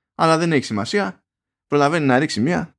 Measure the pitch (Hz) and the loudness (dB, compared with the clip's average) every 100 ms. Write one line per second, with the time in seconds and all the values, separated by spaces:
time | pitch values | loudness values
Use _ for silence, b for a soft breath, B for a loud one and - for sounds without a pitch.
0 | _ - 165 160 170 151 - 104 98 208 | _ -2 2 2 2 0 0 -6 -4 -4
1 | 190 - _ _ _ _ - 147 143 170 | -4 -10 _ _ _ _ -4 0 2 2
2 | 139 127 156 - 127 175 170 | 2 2 0 -2 -2 -2 -6